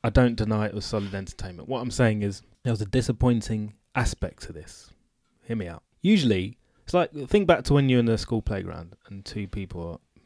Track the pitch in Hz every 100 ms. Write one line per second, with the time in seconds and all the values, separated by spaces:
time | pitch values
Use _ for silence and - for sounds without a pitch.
0 | 117 117 123 117 110 107 107 104 - 107
1 | 101 98 92 - 98 87 - 123 123 101
2 | 120 107 101 95 _ _ 120 107 104 123
3 | 120 113 127 117 - 110 107 - _ -
4 | 117 - 92 - - 80 76 - - _
5 | _ _ _ _ - 110 90 170 _ _
6 | 185 214 127 95 98 - _ _ - 180
7 | 165 147 135 208 180 170 123 143 135 127
8 | 117 110 - 113 - 101 87 82 85 -
9 | - 98 - 107 98 104 92 87 85 82
10 | _ _